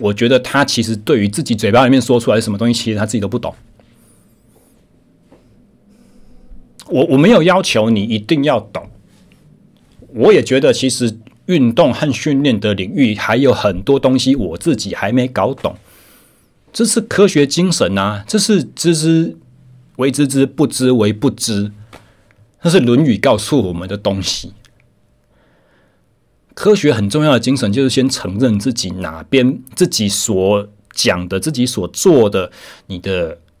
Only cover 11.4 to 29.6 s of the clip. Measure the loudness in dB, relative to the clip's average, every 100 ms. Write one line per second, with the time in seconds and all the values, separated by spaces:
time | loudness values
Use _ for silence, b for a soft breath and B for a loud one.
11.4 | -2 2 2 4 2 2 -4 -2 -2 0
12.4 | 0 0 -2 -2 -4 0 0 0 -2 2
13.4 | 2 2 0 -2 0 2 2 0 0 0
14.4 | -2 -4 -2 -2 -4 -6 -2 -2 -2 -2
15.4 | -2 -2 -6 -8 b b b b b b
16.4 | b _ _ -4 -2 -2 -2 2 2 4
17.4 | 0 0 -2 0 -2 0 -2 -4 -4 -4
18.4 | 0 0 0 -4 -2 0 2 0 0 -6
19.4 | _ _ -20 -20 _ -4 -4 0 0 2
20.4 | 0 0 -2 0 0 2 2 0 -2 -2
21.4 | -4 -4 -4 -8 b b b b b b
22.4 | _ _ 0 2 4 4 4 2 2 0
23.4 | 0 0 0 -4 -8 -4 -2 -2 -4 -8
24.4 | -10 -18 _ _ _ _ _ _ _ _
25.4 | _ _ _ _ _ _ _ _ _ _
26.4 | _ -4 0 2 2 0 0 0 2 2
27.4 | 0 -2 0 0 0 2 0 -2 -8 -2
28.4 | 0 0 -2 -4 -8 -8 -10 -12 -2 0
29.4 | 2 -2